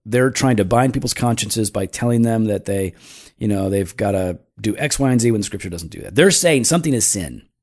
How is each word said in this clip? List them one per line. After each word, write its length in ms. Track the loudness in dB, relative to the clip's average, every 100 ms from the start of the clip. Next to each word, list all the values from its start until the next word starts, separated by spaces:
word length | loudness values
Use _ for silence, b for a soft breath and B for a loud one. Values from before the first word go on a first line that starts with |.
| -2
they're 240 | 2 2
trying 260 | 2 2 2
to 80 |
bind 300 | 4 2 2
people's 180 | 0 -4
consciences 580 | -2 0 0 -2 -2 -2
by 140 | -2
telling 380 | -6 -2 0 2
them 240 | 2 2 0
that 180 | 0
they, 300 | -2 -2 -4 B B B B _
you 120 | -2
know, 200 | 0 0
they've 260 | -2 -2 -4
gotta 400 | -2 0 -2 -6 -12 -6
do 160 | -4 -2
X, 200 | -4 0
Y, 120 | 2
and 80 | 2
Z 100 | 2
when 120 | 2
the 20 | -2
Scripture 220 | -8 -10
doesn't 220 | -10 -12
do 100 | -14
that. 140 | -4
They're 160 | 2 4
saying 340 | 4 2 2
something 300 | 2 0 0
is 120 | 0 0
sin 360 | -2 -6 -12 -18 _